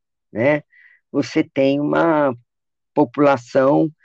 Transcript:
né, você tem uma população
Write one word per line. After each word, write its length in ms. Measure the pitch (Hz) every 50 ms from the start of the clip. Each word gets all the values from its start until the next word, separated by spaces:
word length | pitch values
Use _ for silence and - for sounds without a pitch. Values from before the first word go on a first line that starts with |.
| _ _ _ _ _ _
né, 320 | - 98 120 143 151 147 - _ _ _ - - _ _ _ _
você 320 | - 139 143 - - 156 156
tem 360 | - - - 135 139 139 143
uma 560 | 147 151 147 - 160 165 160 151 294 139 123 120 _ _ _ _ _ _ _ _ _ _ -
população 960 | 143 147 123 - - 147 143 139 127 120 - - 139 135 139 151 156 160 160 - _